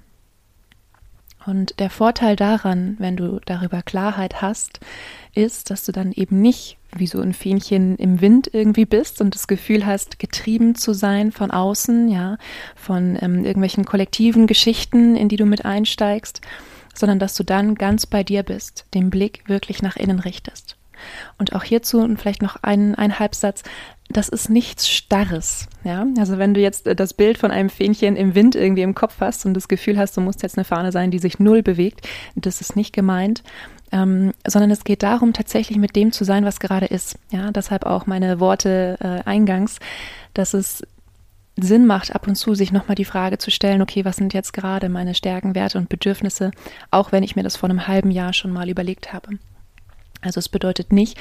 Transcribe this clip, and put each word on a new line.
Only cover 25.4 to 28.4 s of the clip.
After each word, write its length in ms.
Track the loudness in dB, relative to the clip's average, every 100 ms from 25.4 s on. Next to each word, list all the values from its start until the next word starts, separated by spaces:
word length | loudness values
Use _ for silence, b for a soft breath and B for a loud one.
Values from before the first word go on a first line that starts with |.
| -4 -8 -10 -10
ja. 240 | -6 -2 0 2
Also 200 | 0 2
wenn 160 | 4
du 60 | 4
jetzt, 260 | 4 2 -2
äh, 80 |
das 200 | 0 -2
Bild 240 | 2 2 4
von 120 | 0
einem 200 | 0 -2
Fähnchen 460 | 0 0 2 2 2
im 180 | 4
Wind 200 | 6